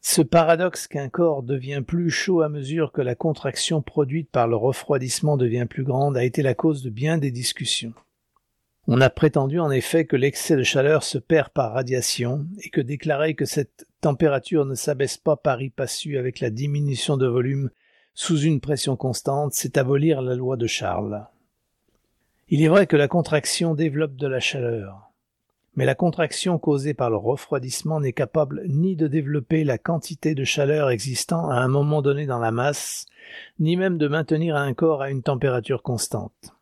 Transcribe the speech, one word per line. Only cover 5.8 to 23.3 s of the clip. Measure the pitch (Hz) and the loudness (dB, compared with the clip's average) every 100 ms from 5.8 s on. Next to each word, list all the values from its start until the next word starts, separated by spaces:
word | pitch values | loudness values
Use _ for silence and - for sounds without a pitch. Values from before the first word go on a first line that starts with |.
grande | 135 131 143 131 | -2 0 0 2
a | |
été | 160 131 | 0 0
la | 135 | 0
cause | 123 160 147 | 2 0 0
de | 127 | -4
bien | 110 147 165 | -4 -2 0
des | 139 | 0
discussions. | 120 123 - 120 - 117 113 _ _ _ _ _ _ _ _ - | -2 -6 -4 -4 -4 -6 -14 _ _ _ _ _ _ _ _ 0
On | 123 | 4
a | 131 | 4
prétendu | - 156 139 135 156 | 4 2 2 0 0
en | 160 | 0
effet | 135 - 165 | 0 2 0
que | 151 135 | 2 2
l'excès | 135 - - 151 | 2 -2 0 2
de | |
chaleur | 120 143 139 151 | 2 2 4 2
se | - 135 | 0 -6
perd | - 160 131 | 2 2 2
par | - 120 | -2 -2
radiation | 117 127 127 120 - 120 123 147 202 | -2 -2 -2 -2 -2 -2 -2 -6 -10
et | - | -6
que | - | -4
déclarer | 123 143 165 143 160 | -2 -4 -2 0 0
que | 147 143 | 0 -2
cette | - 143 _ - _ | -2 -4 _ -20 _
température | 160 139 160 139 - 165 139 | 0 4 4 2 0 0 0
ne | |
s'abaisse | 131 - 135 135 - | -2 -4 -2 -2 -2
pas | - 147 | 0 2
pari | 151 123 135 | 2 0 -4
passu | - 127 - 156 139 | -6 -6 -6 -4 -2
avec | 127 123 | -4 -2
la | 123 | -4
diminution | 110 143 143 147 131 - 143 | -2 -2 0 0 -2 0 2
de | 127 | 2
volume | 120 123 139 135 _ _ _ _ | 2 0 0 -4 _ _ _ _
sous | - - 160 | -10 0 2
une | 151 147 | 4 2
pression | - 143 - 131 | 0 -2 -2 -2
constante, | 131 120 - 139 147 | -2 -4 -2 -2 -2
c'est | - - 147 | -2 -2 0
abolir | 131 139 156 143 | 2 2 2 2
la | 127 | 0
loi | 127 127 131 | -2 -2 -2
de | 113 | -2
Charles. | - 95 90 101 104 104 _ _ _ _ _ _ _ _ _ _ _ _ | -2 -4 -4 -4 -8 -12 _ _ _ _ _ _ _ _ _ _ _ _
Il | 143 | 2
est | 156 | 6
vrai | 180 196 | 6 6
que | 156 | 4
la | 143 | 4
contraction | 175 160 | 2 2